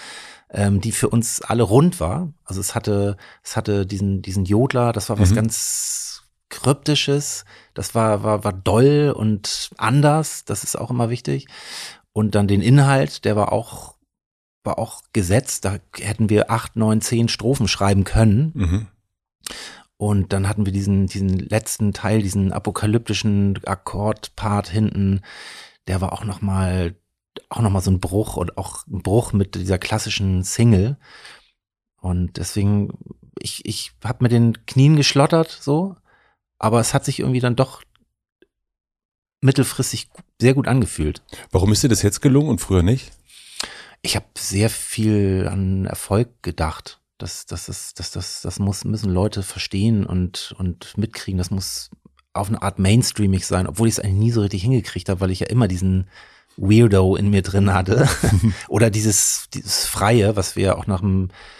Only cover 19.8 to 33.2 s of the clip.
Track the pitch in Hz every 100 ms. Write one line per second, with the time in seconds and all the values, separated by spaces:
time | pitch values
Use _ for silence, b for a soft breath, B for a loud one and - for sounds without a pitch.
19.8 | B - 104 101 95 98 98 107 98 98
20.8 | 98 98 95 101 95 92 - 107 - -
21.8 | 104 - 101 110 98 98 95 92 107 -
22.8 | 107 113 113 101 107 101 101 95 - 95
23.8 | - 90 107 107 - - 107 104 - 98
24.8 | 107 98 98 98 B B B B B B
25.8 | - 92 95 - 107 95 101 95 92 92
26.8 | 85 - _ _ _ - - - 110 95
27.8 | 95 92 - 101 107 - 87 - 87 -
28.8 | - 95 - 110 - 104 95 92 92 92
29.8 | - 107 110 - 95 92 92 - 120 95
30.8 | 107 143 B B B B B _ _ _
31.8 | _ _ 92 90 87 - 85 107 101 101
32.8 | 101 - - -